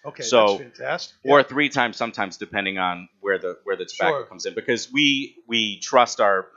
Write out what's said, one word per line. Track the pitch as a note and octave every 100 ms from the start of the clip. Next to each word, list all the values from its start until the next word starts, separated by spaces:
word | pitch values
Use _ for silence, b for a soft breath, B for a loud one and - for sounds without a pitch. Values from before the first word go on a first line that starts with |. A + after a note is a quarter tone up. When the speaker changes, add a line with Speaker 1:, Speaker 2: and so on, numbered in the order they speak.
Speaker 1:
Okay, | D3 -
Speaker 2:
So, | A#2 B2 G#2 G2+
Speaker 1:
that's | B2 -
fantastic. | C3 E3 - _
Speaker 2:
or | C3 C#3+
Speaker 1:
Yeah. |
Speaker 2:
three | B2+ C3 C#3+
times | C#3 A#2+ G2+
sometimes, | A#2 A2 G2 -
depending | G#2 G#2 G2 F#2+
on | F2+ F2 F2+ _
where | G2 F#2+
the, | F#2 F2
where | G2+ F#2
the | F2+
tobacco | - F#2+ C#3+
Speaker 1:
Sure. | A#2
Speaker 2:
comes | - G2
in, |
because | E2+ A#2+ A#2 -
we, | C#3 D3 C3+ C#3 - -
we | A#2 G#2+ F#2+
trust | - B2+ A#2 -
our, | G#2 F#2+ F#2+